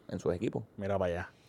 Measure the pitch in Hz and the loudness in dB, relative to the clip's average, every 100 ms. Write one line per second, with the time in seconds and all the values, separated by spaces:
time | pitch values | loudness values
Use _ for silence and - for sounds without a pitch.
0 | - 90 - 90 107 120 110 - 98 98 | -6 -2 0 2 0 -2 -6 -6 0 2
1 | 90 85 87 - | 2 0 -4 -12